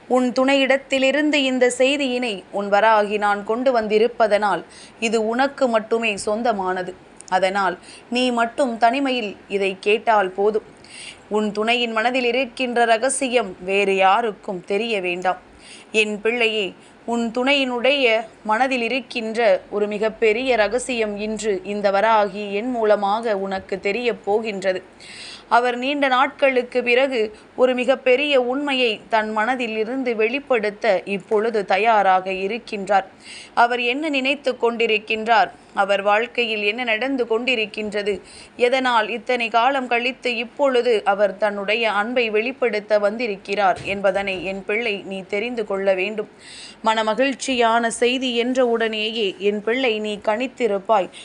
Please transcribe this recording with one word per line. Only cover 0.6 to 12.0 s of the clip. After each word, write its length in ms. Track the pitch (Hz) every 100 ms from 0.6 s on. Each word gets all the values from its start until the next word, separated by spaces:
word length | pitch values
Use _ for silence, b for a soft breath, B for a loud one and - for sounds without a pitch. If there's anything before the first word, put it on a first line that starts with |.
| 262 269 - 269 262 277 302 294
இந்த 260 | 269 254 247
செய்தியினை 640 | 240 262 294 269 247 247 190 -
உன் 180 | 202 202
வராகி 500 | 202 220 220 208 208
நான் 240 | 208 202
கொண்டு 280 | 202 226 254
வந்திருப்பதனால் 920 | 240 214 214 233 240 220 202 208 170 - B B B
இது 200 | 226 226 214
உனக்கு 420 | 233 269 277 254
மட்டுமே 440 | 220 214 233 226 196
சொந்தமானது. 760 | 214 214 240 202 185 185 180 - - - -
அதனால் 480 | 185 190 202 190 180 B B B
நீ 160 | 240 254
மட்டும் 420 | 240 233 262 269 226
தனிமையில் 540 | 233 269 277 254 208 - -
இதை 220 | 190 196 190
கேட்டால் 540 | 208 220 226 214 185
போதும். 340 | 185 208 214 - - B B B B B
உன் 200 | 208 214
துணையின் 440 | 208 220 240 233
மனதில் 340 | 220